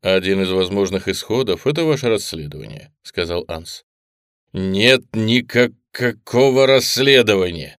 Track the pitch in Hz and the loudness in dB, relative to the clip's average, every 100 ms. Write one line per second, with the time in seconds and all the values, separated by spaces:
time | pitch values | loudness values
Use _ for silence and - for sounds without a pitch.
0 | 92 95 92 98 95 92 92 101 98 92 | 2 0 2 0 0 0 0 0 0 -2
1 | 95 92 - 110 123 90 - 147 160 143 | -4 -6 -2 -2 0 -2 -2 -2 0 0
2 | 127 110 - 80 73 73 53 - - _ | 0 -2 -4 -10 -12 -12 -16 -18 -20 _
3 | - - 85 87 - 82 82 - _ _ | -14 -8 -4 -4 -6 -12 -12 -20 _ _
4 | _ _ _ _ _ 95 95 95 113 131 | _ _ _ _ _ -6 -4 2 4 4
5 | - 113 110 123 120 120 120 - _ - | 0 -4 0 0 0 0 0 -2 _ -6
6 | 123 107 - 120 135 127 131 135 - - | -4 -4 -4 2 2 4 4 4 2 0
7 | 139 135 110 98 90 85 71 - | 4 4 4 2 0 -4 -14 -18